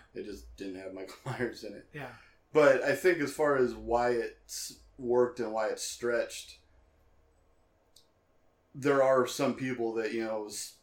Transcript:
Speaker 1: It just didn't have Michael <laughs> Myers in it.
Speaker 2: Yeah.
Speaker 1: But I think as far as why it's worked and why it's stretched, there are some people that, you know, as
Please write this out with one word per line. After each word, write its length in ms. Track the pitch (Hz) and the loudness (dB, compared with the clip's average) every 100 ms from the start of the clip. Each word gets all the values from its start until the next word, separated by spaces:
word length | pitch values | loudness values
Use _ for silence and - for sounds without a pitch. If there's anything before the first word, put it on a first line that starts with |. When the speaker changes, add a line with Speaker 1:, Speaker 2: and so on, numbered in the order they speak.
| - - | -16 -14
Speaker 1:
It 80 | 101 | -12
just 280 | 98 - - | -12 -16 -12
didn't 180 | 98 92 | -12 -10
have 160 | 95 92 | -12 -12
Michael 200 | 95 - | -14 -14
<laughs> 40 | 135 | -10
Myers 380 | 117 120 - | -6 -6 -6
in 100 | 110 | -14
it. 120 | 95 - | -16 -18
Speaker 2:
Yeah. 180 | 147 131 117 - _ _ | -16 -16 -18 -20 _ _
Speaker 1:
But 300 | 147 147 131 | 6 6 6
I 120 | 143 139 | 2 2
think 240 | 185 170 | 2 2
as 120 | 143 | 0
far 240 | - 151 139 | 0 0 2
as 180 | 123 110 | 2 0
why 360 | 110 120 123 | -2 0 2
it's 680 | 120 107 - - - - - - - | 0 -2 -8 -16 -12 -12 -14 -20 -10
worked 420 | 123 123 123 - | 0 2 2 0
and 120 | 110 | -4
why 140 | 110 107 | -2 -2
it's 160 | 98 | -4
stretched, 760 | - - 120 117 - - - - _ _ _ _ _ _ _ _ _ _ _ _ _ _ _ _ _ _ _ _ _ 147 | -8 -6 -2 -2 -2 -6 -16 -20 _ _ _ _ _ _ _ _ _ _ _ _ _ _ _ _ _ _ _ _ _ -4
there 260 | 135 139 | 2 6
are 220 | 131 131 123 | 6 6 4
some 280 | - 135 113 | 2 0 0
people 380 | 131 123 117 110 | -4 -2 -2 0
that, 180 | 107 | -2
you 100 | 113 | -2
know, 220 | 110 110 107 | -2 -4 -6
as 280 | 104 - - | -10 -12 -16